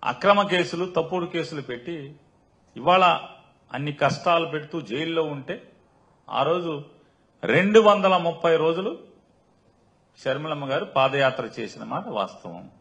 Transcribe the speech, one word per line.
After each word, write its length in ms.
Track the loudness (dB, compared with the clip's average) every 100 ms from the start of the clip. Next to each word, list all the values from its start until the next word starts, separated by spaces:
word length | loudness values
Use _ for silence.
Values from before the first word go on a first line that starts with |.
అక్రమ 360 | -4 -2 2 2 2
కేసులు, 380 | 0 -2 -4 -4
తప్పుడు 400 | -4 -4 -4 -4
కేసులు 360 | -6 -8 -8
పెట్టి 360 | -10 -10 -10 -12 -12 -18 _ _ _ _ _ -6
ఇవాళ 280 | 2 4 4 2 -4 -20 _ _ _
అన్ని 220 | -8 -8
కష్టాలు 540 | 0 0 0 0 0 0
పెడుతూ 240 | -6 -8 -10
జైల్లో 420 | -8 -6 -4 -2
ఉంటే, 320 | -2 -4 -10 -12 -12 _ _ _ _ _ -8
ఆ 120 | -2
రోజు 300 | 0 0 -2 -8 -12 _ _ _ _ _
రెండు 360 | 0 2 6 8
వందల 380 | 8 6 6 4
ముప్పై 360 | 2 0 2 4
రోజులు 340 | 2 0 -4 -8 -16 _ _ _ _ _ _ _ _ _ _ _
షర్మిలమ్మ 520 | -6 -4 -4 -6 -4
గారు 160 | -4 -2 2
పాదయాత్ర 480 | 2 4 0 0 -8 -8
చేసిన 240 | -12 -10
మాట 240 | -10 -10 -6
వాస్తవం. 580 | -6 -6 -8 -16 -16 -18 _